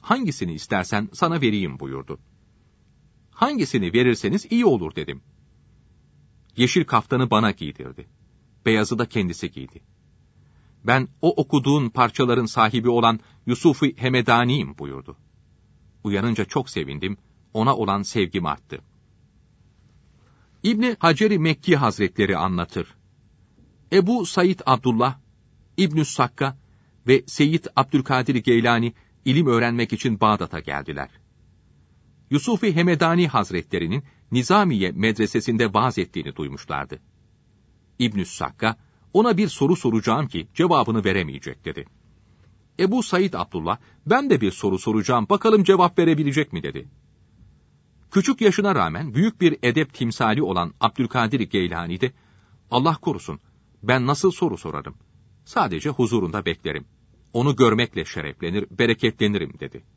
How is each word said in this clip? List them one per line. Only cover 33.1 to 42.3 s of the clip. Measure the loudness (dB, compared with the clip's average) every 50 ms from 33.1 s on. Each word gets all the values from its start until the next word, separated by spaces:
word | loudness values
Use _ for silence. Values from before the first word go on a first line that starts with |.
| 4 4 2 2
Hazretlerinin | 2 0 -2 -2 -4 -6 -4 -4 -4 -4 -2 -2 -4 -6 -6 -10 _ _ _ _
Nizamiye | -2 0 2 4 4 4 4 2 2 0 0 -2
medresesinde | 0 0 0 0 2 2 0 0 0 -2 -2 0 0 0 0 0 2
vaaz | 0 0 0 0 -2
ettiğini | -4 -4 -6 -8 -8 -8 -8
duymuşlardı. | -8 -8 -8 -10 -12 -10 -8 -8 -8 -8 -10 -14 -18 _ _ _ _ _ _ _ _ _ _ _ _ _ _ _ _ _ _ _ -2
İbnü | -2 -2 -2 -2 -6
Sakka, | -6 -6 -8 -8 -8 -6 -4 -4 -4 -4 -4 _ _ _ _ _ _
"Ona | 2 2 4 4 2
bir | 2 0 -2
soru | -2 0 0 0 0
soracağım | 0 0 0 -2 0 0 0 -2 -2 -2 -4
ki | -6 -10 -10 -6 -2
cevabını | 0 2 2 2 2 2 2 0 0 0
veremeyecek." | 0 0 0 -2 -4 -8 -12 -12 -14 -14 -12 -12
dedi. | -12 -12 -12 -14 -16 _ _ _ _ _ _ _ _